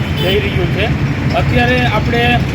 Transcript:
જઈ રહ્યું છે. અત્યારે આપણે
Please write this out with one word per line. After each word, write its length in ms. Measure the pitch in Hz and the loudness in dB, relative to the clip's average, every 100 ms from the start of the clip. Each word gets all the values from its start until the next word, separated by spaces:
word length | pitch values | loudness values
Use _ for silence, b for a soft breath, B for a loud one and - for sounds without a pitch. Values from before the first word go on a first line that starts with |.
| - - | -2 -2
જઈ 180 | 175 202 | 0 0
રહ્યું 280 | 196 190 175 | 0 0 0
છે. 500 | 165 220 - - - - - | 0 -2 -2 -2 -2 -2 0
અત્યારે 500 | - 247 240 254 240 | 2 2 2 2 0
આપણે 540 | 214 208 233 240 240 - | 0 0 0 2 2 0